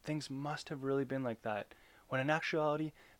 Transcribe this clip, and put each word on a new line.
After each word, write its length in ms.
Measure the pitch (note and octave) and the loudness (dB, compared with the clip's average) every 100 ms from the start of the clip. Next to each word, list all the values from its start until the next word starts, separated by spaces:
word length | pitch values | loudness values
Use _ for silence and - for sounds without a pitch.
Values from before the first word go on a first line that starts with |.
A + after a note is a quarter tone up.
things 260 | - D3+ - | -4 -4 -4
must 400 | C3+ C#3+ D3+ - | -6 -4 -6 -6
have 140 | C#3+ | -6
really 220 | C3+ C#3 C3 | 0 2 2
been 180 | C3+ | 0
like 200 | B2+ A#2 | -2 -2
that, 300 | A2+ G#2 - - - - - | -2 -2 -4 -14 -20 -20 -4
when 120 | C3 | 0
in 100 | C3+ | 2
actuality, 640 | D#3 - E3 D3+ D3+ D#3 - - - | 2 2 2 2 2 -2 -6 -20 -8